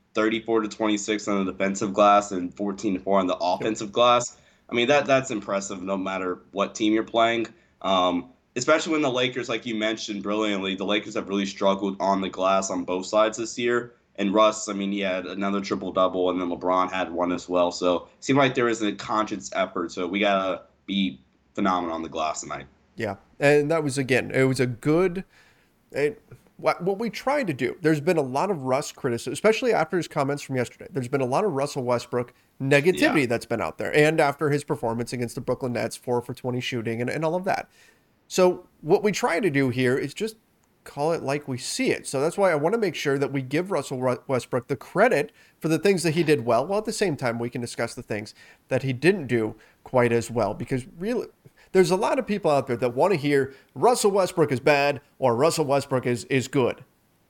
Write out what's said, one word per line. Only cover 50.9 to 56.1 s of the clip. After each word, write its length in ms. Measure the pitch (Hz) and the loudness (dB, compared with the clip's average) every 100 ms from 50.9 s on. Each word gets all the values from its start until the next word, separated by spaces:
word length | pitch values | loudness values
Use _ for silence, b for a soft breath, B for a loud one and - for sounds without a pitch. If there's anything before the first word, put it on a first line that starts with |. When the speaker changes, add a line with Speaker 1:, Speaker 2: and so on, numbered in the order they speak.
| 165 | -8
Speaker 2:
really, 300 | 202 247 - _ - _ b | -4 -4 -6 _ -20 _ b
there's 180 | 190 170 | 4 4
a 60 | 185 | 4
lot 220 | 240 285 | 2 0
of 80 | 202 | 0
people 240 | 208 160 | 0 2
out 160 | 143 127 | 2 2
there 100 | 120 | 0
that 180 | 123 | 0
wanna 220 | 120 180 170 | 2 2 2
hear 380 | 143 139 131 B B | 2 2 2 B B
Russell 360 | 131 214 240 208 | 2 4 4 4
Westbrook 420 | 196 180 - 151 | 4 2 2 2
is 80 | 127 | 2
bad 400 | 151 143 143 135 _ - | 4 4 4 0 _ 0
or 160 | 131 | 2
Russell 300 | 117 160 160 | 4 2 2
Westbrook 400 | 143 139 - 127 | 2 0 0 -2
is, 200 | 127 | 0